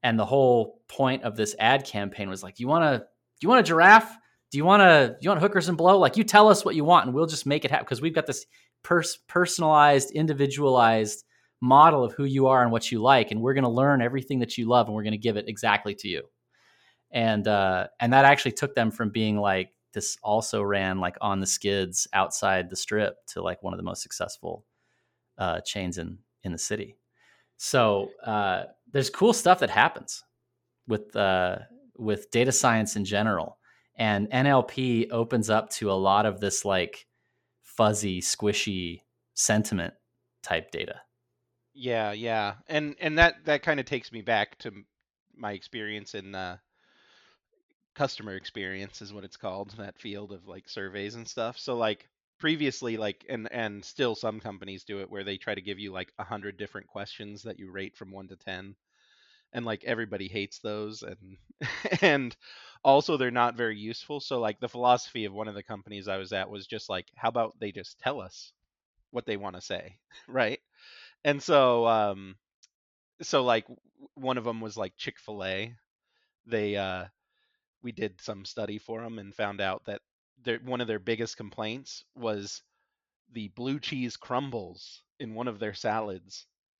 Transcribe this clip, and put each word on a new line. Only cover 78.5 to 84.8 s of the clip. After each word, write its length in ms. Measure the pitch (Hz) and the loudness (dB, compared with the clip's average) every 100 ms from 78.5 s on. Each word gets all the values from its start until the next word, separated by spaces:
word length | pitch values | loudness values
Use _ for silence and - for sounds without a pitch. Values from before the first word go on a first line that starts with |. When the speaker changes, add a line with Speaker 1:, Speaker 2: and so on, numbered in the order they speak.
| - 104 107 | -12 -10 -10
Speaker 2:
for 240 | - 113 | -12 -14
'em 160 | 117 113 | -12 -16
and 160 | 98 98 | -18 -8
found 260 | 107 101 | -8 -4
out 240 | 98 95 - | -6 -6 -10
that 160 | 101 _ _ _ _ | -14 _ _ _ _
their, 160 | 123 113 | -8 -8
one 220 | 127 123 | -6 -8
of 60 | 117 | -6
their 120 | 107 | -8
biggest 380 | 95 113 113 - | -6 -6 -6 -10
complaints 680 | 104 - 107 120 135 - _ 135 | -16 -10 -10 -10 -14 -20 _ -10
was 480 | 117 104 101 - _ _ _ _ _ _ _ | -8 -8 -10 -16 _ _ _ _ _ _ _
the 180 | 117 104 | -14 -14
blue 300 | 92 123 139 | -12 -8 -8
cheese 380 | - 139 123 - | -8 -8 -8 -10
crumbles 840 | - 123 139 120 92 87 | -6 -6 -6 -12 -14 -18